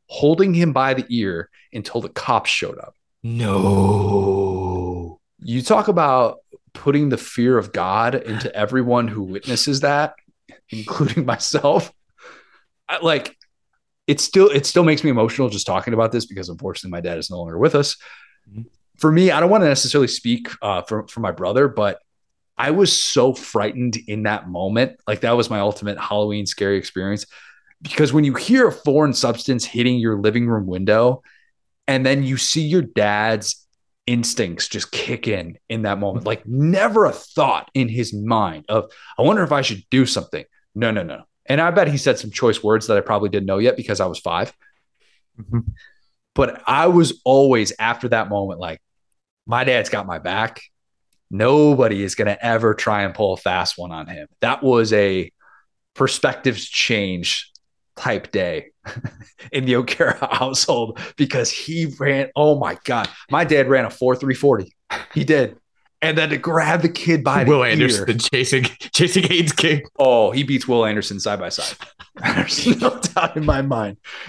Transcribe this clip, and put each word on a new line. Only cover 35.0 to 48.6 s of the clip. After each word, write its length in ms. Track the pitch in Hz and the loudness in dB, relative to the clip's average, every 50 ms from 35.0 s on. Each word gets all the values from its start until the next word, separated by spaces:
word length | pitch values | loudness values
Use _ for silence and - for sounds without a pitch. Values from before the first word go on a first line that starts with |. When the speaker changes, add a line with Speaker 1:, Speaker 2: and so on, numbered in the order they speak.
| - - 127 - - 117 | -6 -6 -8 -6 -4 -4
Speaker 1:
in, 280 | 101 92 85 85 - - _ - | -4 -4 -6 -10 -14 -16 _ -10
in 140 | 113 110 | -8 -4
that 160 | 107 101 101 98 | -4 -4 -2 -2
moment, 280 | 101 98 95 117 113 | -4 -4 -4 -4 -4
like, 180 | 104 113 - - | -4 -6 -6 -6
never 580 | 110 123 135 147 165 180 190 214 233 208 220 202 | -6 -2 0 2 2 2 2 2 2 4 4 2
a 80 | 135 | 2
thought 580 | - - - - - 160 147 131 95 76 - - - | 0 -4 -12 -6 -2 0 0 0 0 -2 -4 -4 -2
in 140 | 135 127 110 | -2 -2 0
his 240 | 110 123 113 110 | -2 -4 -4 -4
mind 520 | 110 101 104 113 113 110 101 87 80 76 - - | -6 -6 -2 0 0 0 0 -2 -4 -8 -6 -2
of, 220 | 107 110 - - - - - - - | -2 -2 -2 -4 -10 -20 -20 -8 -2
"I 60 | - | 0
wonder 200 | 123 175 214 208 175 | 2 2 2 2 0
if 80 | 139 | 0
I 100 | 151 143 | 0 0
should 220 | 131 - 107 92 - - | -2 -2 -6 -8 -6 -2
do 140 | 123 135 127 | 2 2 2
something." 400 | 123 - 95 - - - 73 - _ _ _ _ _ - | 2 0 -4 -6 -8 -10 -12 -12 _ _ _ _ _ -6
No, 160 | 104 117 113 | -2 -2 -2
no, 120 | 110 101 87 | 0 -2 -4
no. 180 | 80 65 57 - _ _ _ _ - | -6 -10 -14 -18 _ _ _ _ -2
And 120 | 135 151 | 0 0
I 100 | 165 175 | 2 2
bet 180 | 165 202 175 147 | 4 4 2 2
he 80 | 143 | 2
said 220 | 135 - 139 - - | 0 2 0 0 0
some 120 | - 107 | -2 -10
choice 320 | - - 131 117 107 - | -4 0 2 2 2 2
words 240 | 110 104 110 110 - - | 2 2 2 2 2 2
that 80 | 107 | 0
I 40 | 98 | 0
probably 280 | 95 - 107 101 104 95 | 0 0 -2 0 0 0
didn't 160 | 98 101 98 | -2 -2 -2
know 120 | 95 95 101 | -2 0 2
yet 180 | 113 127 123 | 2 2 2
because 240 | - - - 104 95 | 0 -2 -4 -2 -2
I 60 | 95 | -2
was 120 | 90 87 - | -2 -4 -6
five. 340 | - 90 85 87 110 - - _ _ _ _ _ _ _ _ _ _ _ _ _ _ _ _ 117 | -6 -4 -4 -2 -4 -6 -8 _ _ _ _ _ _ _ _ _ _ _ _ _ _ _ _ -20
Speaker 2:
Mm-hmm. 200 | 101 - 120 117 - - - - - - _ _ _ _ _ _ _ _ - | -10 -6 -4 -4 -4 -4 -8 -10 -12 -20 _ _ _ _ _ _ _ _ -2
Speaker 1:
But 280 | - 135 120 113 - - | 0 0 0 -2 -6 -4
I 200 | 117 131 147 165 180 | -2 0 2 4 6
was 320 | 175 175 165 120 - - - | 6 6 4 4 0 -2 2
always, 480 | 127 131 139 143 135 127 113 104 - - - | 4 6 6 6 6 4 4 2 0 -4 -2
after 300 | 110 117 117 - - 117 | -2 -2 -2 -2 -2 -2
that 180 | 117 113 101 101 | 0 0 0 -2
moment, 320 | 101 101 98 98 87 85 | -4 -4 -4 -6 -8 -8